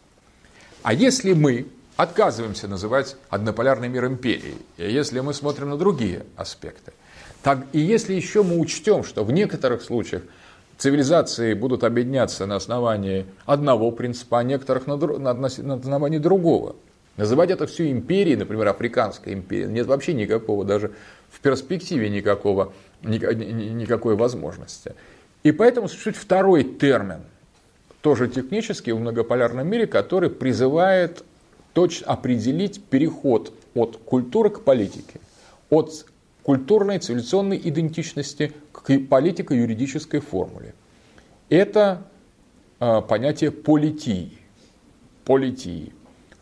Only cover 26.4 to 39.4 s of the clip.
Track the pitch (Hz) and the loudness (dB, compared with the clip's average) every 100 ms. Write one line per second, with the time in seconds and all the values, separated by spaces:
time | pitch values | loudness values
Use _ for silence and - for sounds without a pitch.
26.4 | 190 170 - - 143 117 98 80 - _ | 6 6 4 2 2 4 0 -8 -14 _
27.4 | _ _ _ _ _ _ 151 120 123 131 | _ _ _ _ _ _ 2 2 2 -2
28.4 | 127 214 226 - 120 113 117 113 110 123 | -4 -4 -4 -6 -4 -4 -2 -2 0 2
29.4 | 120 123 156 233 220 196 202 185 170 - | 0 0 -2 0 0 0 0 0 0 0
30.4 | 131 131 131 160 185 185 170 170 - _ | -2 2 2 4 4 4 2 -4 -20 _
31.4 | _ _ _ 160 175 - - 127 127 117 | _ _ _ 2 2 0 -4 -2 0 0
32.4 | 117 160 196 - - 135 160 - 143 110 | 0 0 -2 -6 -2 0 0 0 2 2
33.4 | - - - 123 117 - - 127 120 220 | 0 -14 -6 -2 -2 -4 -2 0 2 2
34.4 | 208 - - 127 98 - - - - _ | 2 2 2 4 2 -6 -18 -20 -20 _
35.4 | - _ _ 156 156 - - _ _ _ | -20 _ _ 2 2 -6 -18 _ _ _
36.4 | - 131 - 214 196 190 - 120 117 190 | 0 0 4 4 4 0 -2 -4 0 0
37.4 | 196 190 170 147 160 165 156 - 143 - | 0 -2 -2 -2 -2 -4 -6 -8 -8 -4
38.4 | 147 - - - - 135 135 135 165 165 | -6 -6 -20 -8 0 2 2 0 0 -2